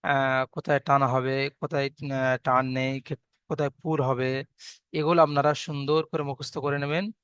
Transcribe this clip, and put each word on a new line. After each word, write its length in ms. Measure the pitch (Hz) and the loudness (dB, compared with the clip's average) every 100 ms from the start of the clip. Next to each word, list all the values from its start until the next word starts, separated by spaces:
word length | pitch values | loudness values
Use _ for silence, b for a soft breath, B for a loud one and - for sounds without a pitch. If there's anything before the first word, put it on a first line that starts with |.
আহ, 420 | 180 139 135 131 131 | 0 0 0 0 -2
কোথায় 340 | - - 143 | -6 -2 -2
টান 220 | - 139 | 2 2
হবে, 480 | 135 127 127 135 139 | 4 0 0 -2 -4
কোথায়, 400 | _ 147 147 139 - 143 | _ -4 -2 -4 -6 -6
আহ, 240 | 135 131 127 | -2 0 0
টান 300 | - 127 131 | 2 2 2
নেই, 340 | 127 131 135 | -2 -4 -4
কে-, 160 | - 147 _ _ _ | -8 -12 _ _ _
কোথায় 200 | 156 143 | -4 -4
পুর 320 | _ 165 156 | _ -4 0
হবে, 420 | 131 123 131 135 135 _ B B _ | 0 0 -2 -4 -8 _ B B _
এগুলো 300 | 156 151 170 | -2 2 6
আপনারা 320 | 151 143 147 | 6 6 2
সুন্দর 500 | 143 - 143 139 156 | 0 -4 -6 0 0
করে 180 | 156 160 | 0 -4
মুখস্থ 360 | 143 135 135 - | -4 -8 -10 -6
করে 200 | 143 143 | -4 -2
নেবেন। 340 | 143 160 208 - | -2 -4 -4 -10